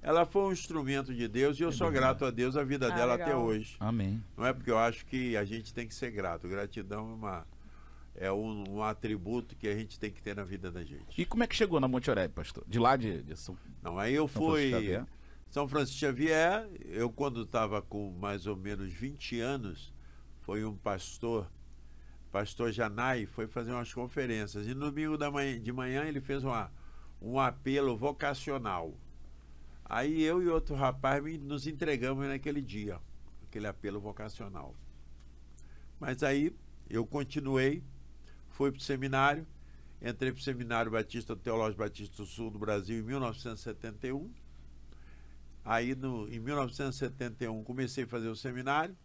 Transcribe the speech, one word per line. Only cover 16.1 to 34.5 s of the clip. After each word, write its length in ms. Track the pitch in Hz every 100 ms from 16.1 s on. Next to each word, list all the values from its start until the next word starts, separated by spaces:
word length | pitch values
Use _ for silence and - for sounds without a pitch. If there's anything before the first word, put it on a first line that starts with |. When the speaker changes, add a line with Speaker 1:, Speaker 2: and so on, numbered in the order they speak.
| 123 156 156 165 208 220 185 -
Speaker 1:
eu 240 | 95 120
quando 340 | 117 139 120 107
tava 380 | 120 110 104
com 280 | 98 104 101 90
mais 280 | 101 101 90
ou 80 | 98
menos 340 | 95 101 95
vinte 480 | 82 131 143 - 120
anos, 540 | 117 139 104 82 - - - - - -
foi 240 | - 104 110
um 100 | 101
pastor, 720 | - 95 - - 117 113 98 - - - - - - - -
pastor 400 | 98 104 - 117
Janai, 560 | 104 110 104 127 127 101
foi 180 | - 110
fazer 240 | - 117
umas 200 | 123 120
conferências. 720 | - 123 143 127 110 104 101 104
E 80 |
no 140 | 131 147
domingo 280 | 143 156 156
da 100 | 147
manhã, 320 | 143 139 120
de 100 | 110
manhã 320 | 123 127 131
ele 160 | 156 143
fez 240 | 131 135
uma, 260 | 135 117 95 - - - - -
um 180 | 107 131
apelo 560 | 131 131 131 139 139 113
vocacional. 1000 | 135 143 147 135 - 135 110 92 82 - - - - - - - - - -
Aí 360 | 110 139 160
eu 220 | 156 175
e 60 | 175
outro 260 | 160 151 143
rapaz 480 | 135 131 135 139
me, 140 | 151 160
nos 280 | 139 143 139
entregamos 600 | 143 160 139 127 135 139
naquele 340 | 135 147 147
dia, 380 | 123 98 104 87 - - - - -
aquele 200 | 110 104
apelo 340 | 95 104 104
vocacional. 760 | 104 101 107 104 101